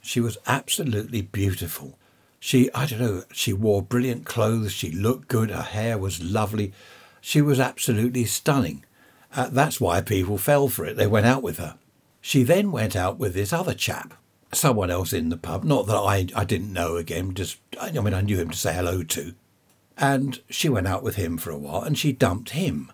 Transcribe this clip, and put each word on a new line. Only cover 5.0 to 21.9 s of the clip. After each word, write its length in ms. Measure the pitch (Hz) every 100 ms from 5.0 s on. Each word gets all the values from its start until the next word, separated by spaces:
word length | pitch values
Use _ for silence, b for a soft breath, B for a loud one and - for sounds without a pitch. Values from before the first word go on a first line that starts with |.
| 107 123 -
good. 240 | 120 110
Her 100 | 87
hair 360 | - 107 113 113
was 260 | 95 85
lovely. 500 | 85 107 107 107 101 B B B B B
She 180 | - 156
was 200 | 147 131
absolutely 680 | 131 - - 107 120 127 117
stunning. 580 | - - 139 87 76 - b b b b
Uh, 160 | - 131
that's 300 | 131 147 -
why 220 | 98 85
people 380 | 95 98 92 101
fell 280 | - 143 139
for 180 | - -
it. 120 | 87
They 80 | 101
went 220 | 107 110
out 160 | 135
with 160 | 110 80
her. 180 | 82 - _ _ _ _
She 220 | - 143
then 300 | 123 180 208
went 240 | 139 107 95
out 240 | 90 -
with 160 | 107 90
this 180 | 101
other 220 | 165 185 -
chap, 400 | - - - - _ _ _
someone 380 | - 151 110 92
else 240 | 90 90
in 160 | 92 80
the 80 | 82
pub. 260 | - 87
Not 220 | 156 120 98
that 120 | 104
I, 300 | 101 98 92 113
I 100 | 98
didn't 280 | 95 101
know 220 | 92 85 85
again. 400 | 82 85 95 92
Just, 240 | 87 - _ -
I, 100 | -
I 120 | 156
mean, 140 | 104 95
I 60 |
knew 180 | 101 95
him 100 | 82
to 80 | 78
say 160 | 101
hello 300 | 80 90 92
to. 320 | 82 - 85 - _ _ _ _ _ -
And 440 | 143 139 131 - _
she 180 | - 165
went 200 | 117 90
out 160 | 95
with 120 | 110 104
him 220 | 85 82
for 140 | 85
a 60 | 73
while 240 | 71 85
and 120 | 117